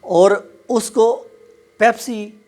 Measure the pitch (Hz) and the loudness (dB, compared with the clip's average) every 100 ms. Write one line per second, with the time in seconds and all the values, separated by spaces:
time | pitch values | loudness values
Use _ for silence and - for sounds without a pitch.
0 | - 175 190 196 - _ - 247 214 254 | -2 2 4 2 -6 _ -6 -6 -4 0
1 | 226 254 - _ _ _ _ _ 220 226 | 0 0 -10 _ _ _ _ _ -2 -2
2 | - 226 208 214 | -10 -12 -12 -18